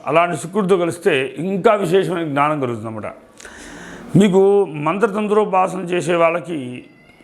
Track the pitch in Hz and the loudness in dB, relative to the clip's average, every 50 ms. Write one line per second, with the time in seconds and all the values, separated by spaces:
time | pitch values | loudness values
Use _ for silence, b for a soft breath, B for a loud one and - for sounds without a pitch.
0 | - 123 143 165 170 175 170 147 - 165 185 214 202 180 202 175 175 165 160 - | -6 0 2 2 2 2 -2 -6 -8 -6 -2 -2 2 2 2 2 2 -2 -2 -2
1 | - - 160 131 135 139 - - 160 190 196 185 165 233 208 208 196 160 175 196 | 0 0 2 2 0 -2 -6 -6 -6 -4 -4 2 4 4 4 4 2 2 2 2
2 | 185 156 180 170 165 156 135 143 143 151 156 147 135 120 120 110 107 113 110 107 | 2 0 -4 -4 -4 -4 0 0 0 0 0 -2 -2 -4 -4 -6 -8 -10 -10 -10
3 | 104 95 - - - - - B B B B B B B B B B B B B | -10 -12 -12 -14 -20 -20 -20 B B B B B B B B B B B B B
4 | B B - 160 202 214 175 190 190 196 202 202 196 160 156 147 147 156 170 202 | B B 4 4 6 6 6 6 6 6 6 4 2 0 -2 -4 -4 -2 -2 0
5 | 220 214 190 214 214 208 208 214 214 180 185 185 185 185 175 185 185 170 175 175 | -2 -2 -2 -2 -2 0 2 2 2 2 2 0 0 0 -2 -6 -6 -4 -2 -2
6 | 147 156 180 170 165 165 165 175 170 170 175 147 127 123 123 123 - - - _ | 0 0 2 2 2 2 2 0 -6 -6 -8 -8 -8 -8 -12 -14 -16 -20 -20 _
7 | _ _ - - | _ _ -20 -8